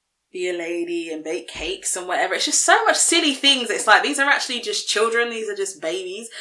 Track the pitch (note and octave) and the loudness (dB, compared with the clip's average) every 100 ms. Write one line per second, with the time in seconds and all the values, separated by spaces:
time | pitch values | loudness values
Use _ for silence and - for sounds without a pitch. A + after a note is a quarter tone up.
0 | _ _ _ F#3 F3+ F3 E3+ F3 E3+ E3+ | _ _ _ -6 -4 -4 -4 -4 -4 -4
1 | E3 D#3 D#3 E3 E3 - E3 F#3+ - F#3+ | -6 -6 -6 -6 -6 -8 -6 -6 -4 -6
2 | F3+ E3 F#3 F3 - - - G4 A4 - | -2 -2 0 0 0 2 4 4 4 2
3 | - E4+ D#4 C4 C#4 C4 A#3 F#3+ - G3 | 4 4 2 2 2 2 2 0 6 6
4 | A#3+ C#4 C#4 C#4 - B3 G#3 G3+ - G#3 | 6 0 2 2 0 -6 -4 -4 -2 0
5 | A3+ A3+ A#3+ A3+ G#3+ G3+ G3 D#3 D#3+ F#3 | 2 2 0 -2 -6 -4 -6 -6 -6 -4
6 | F#3 G3 A3+ - | -6 -10 -12 -14